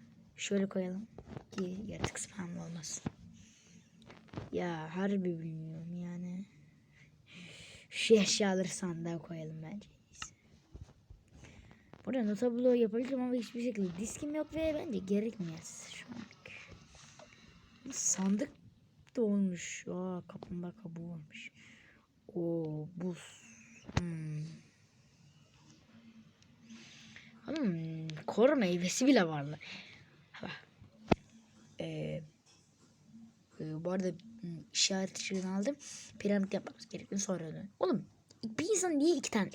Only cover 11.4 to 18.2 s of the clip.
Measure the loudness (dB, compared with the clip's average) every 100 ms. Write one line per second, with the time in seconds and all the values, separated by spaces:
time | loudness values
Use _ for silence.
11.4 | -20 -20 -20 -20 -20 -10 -2 0 2 2
12.4 | 2 6 6 8 6 4 0 0 2 0
13.4 | 0 -2 -2 2 0 0 -6 -4 -2 -2
14.4 | -2 0 0 0 -2 -2 2 2 2 -2
15.4 | -6 -6 -12 -14 -14 -14 -12 -12 -12 -16
16.4 | -18 -16 -16 -18 -20 -20 -20 -20 -20 -20
17.4 | -20 -20 -20 -16 -8 -2 0 2